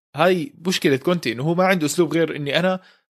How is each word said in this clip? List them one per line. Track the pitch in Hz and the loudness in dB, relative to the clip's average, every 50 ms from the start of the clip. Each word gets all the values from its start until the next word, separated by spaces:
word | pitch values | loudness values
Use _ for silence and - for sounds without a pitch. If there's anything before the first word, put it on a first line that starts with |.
| _ _ - | _ _ -2
هاي | 143 160 180 185 180 147 - - - 160 | 0 2 2 2 0 -2 -6 -8 -8 -4
مشكلة | 180 180 - - 165 135 | -4 -2 0 2 2 2
كونتي، | 127 - 175 180 175 - 127 | 2 0 0 -2 0 -2 -4
إنه | 110 117 | -4 -2
هو | 135 160 170 | -2 -2 0
ما | 175 185 | 2 2
عنده | 185 196 180 151 | 2 2 2 0
أسلوب | 143 - - 175 147 147 | 0 0 0 0 2 2
غير | 165 165 156 156 | 0 0 -2 -2
إني | 147 147 139 131 156 | -6 -4 -2 0 0
أنا | 175 185 185 185 - _ _ _ _ _ | 0 0 -2 -4 -6 _ _ _ _ _